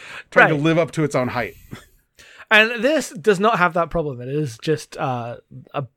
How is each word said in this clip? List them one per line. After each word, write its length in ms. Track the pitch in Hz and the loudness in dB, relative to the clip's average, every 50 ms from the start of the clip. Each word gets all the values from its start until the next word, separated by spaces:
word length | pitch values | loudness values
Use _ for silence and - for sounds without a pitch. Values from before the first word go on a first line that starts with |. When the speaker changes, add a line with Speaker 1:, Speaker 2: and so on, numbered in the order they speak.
| - - - - - _ | -20 -18 -18 -18 -16 _
Speaker 1:
Trying 180 | - 262 226 175 | 0 2 2 2
to 60 | 156 | 2
Speaker 2:
Right. 80 | 143 147 | 2 0
Speaker 1:
live 160 | 165 160 170 | 2 2 2
up 120 | 165 - - | 0 0 -2
to 120 | 160 151 | -2 -2
its 100 | 139 - | 0 0
own 140 | 135 127 120 | -2 -2 -2
hype. 260 | 113 123 113 90 - - - - | -2 -4 -6 -6 -8 -14 -18 -18
<laughs> 80 | - - - _ _ _ _ _ _ - - - - - - - | -18 -18 -18 _ _ _ _ _ _ -20 -20 -20 -20 -20 -2 2
Speaker 2:
And 340 | 220 208 220 226 247 233 208 | 4 4 6 4 2 0 2
this 260 | 269 320 285 247 - | 2 2 2 0 -2
does 300 | 302 185 139 214 202 170 | -8 0 2 2 4 4
not 180 | 208 226 226 170 | 4 2 4 4
have 140 | 180 175 160 | 2 2 2
that 160 | 180 165 156 | 0 0 0
problem. 300 | - 170 156 147 131 120 | 0 -2 -2 -2 -6 -8
It 80 | 123 127 | -8 -4
is 300 | 139 151 156 127 113 - - | -2 -2 -2 -4 -6 -4 -2
just, 340 | 156 151 147 - - - - | -2 -2 -2 -2 -8 -8 -6
uh, 400 | 160 135 127 120 117 120 120 - - _ 135 131 - - - | -4 -2 -2 -4 -6 -8 -10 -14 -16 _ -20 -20 -18 -10 -8
a, 140 | 147 135 - _ | -8 -8 -8 _